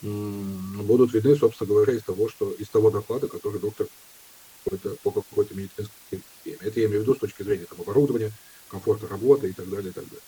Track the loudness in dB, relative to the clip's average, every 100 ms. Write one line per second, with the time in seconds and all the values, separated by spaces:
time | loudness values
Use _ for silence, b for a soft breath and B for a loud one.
0 | -6 -6 -6 -8 -8 -8 -8 -8 2 6
1 | 6 4 4 4 4 0 2 4 4 2
2 | -4 -2 -2 -2 -6 -6 -2 4 4 2
3 | -4 -4 -4 -6 -8 -4 -6 -4 -6 -8
4 | -20 -20 -20 -20 -20 -10 -8 -6 -8 -4
5 | -4 -4 -4 -2 -2 -2 -12 -10 -12 -12
6 | -12 -12 -12 -16 -14 -8 -6 0 2 2
7 | 2 0 0 -6 -4 -4 -4 -12 0 2
8 | 4 2 -2 -6 B B -14 -8 -2 -2
9 | -2 -4 6 6 4 -6 -8 -8 -8 -10
10 | -16 -18